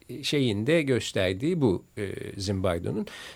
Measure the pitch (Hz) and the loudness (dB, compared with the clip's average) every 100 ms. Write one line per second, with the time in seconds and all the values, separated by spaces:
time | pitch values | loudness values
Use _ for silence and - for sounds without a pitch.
0 | - 123 135 147 127 101 117 165 139 120 | -16 -10 -2 2 2 2 2 2 4 0
1 | - 107 92 98 147 180 127 87 - - | 0 0 2 2 0 2 4 2 -2 -8
2 | 98 - 101 - 95 95 95 87 92 214 | -8 -6 -8 -6 -2 0 0 0 -2 -4
3 | 208 - - | -6 -10 -16